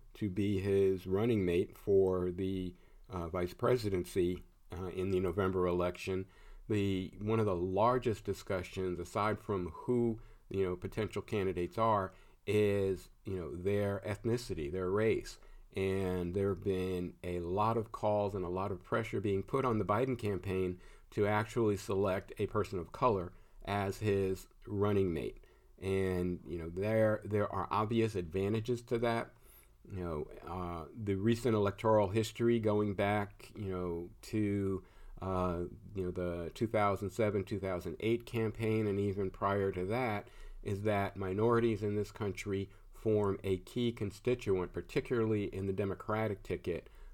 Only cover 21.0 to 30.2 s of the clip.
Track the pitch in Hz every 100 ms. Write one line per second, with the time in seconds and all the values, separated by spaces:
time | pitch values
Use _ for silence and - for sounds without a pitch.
21 | - - 101 107 110 123 110 98 - 98
22 | 101 95 - - 98 107 95 92 80 -
23 | 127 98 87 - - - - 101 98 95
24 | 107 98 95 95 - - - 101 104 101
25 | 92 80 52 - - - - - 95 95
26 | 95 90 90 87 - 85 82 87 104 110
27 | 110 107 101 107 104 95 - 101 107 113
28 | 110 101 85 95 98 117 113 120 - 117
29 | 117 113 - - - - - - - 98
30 | 85 76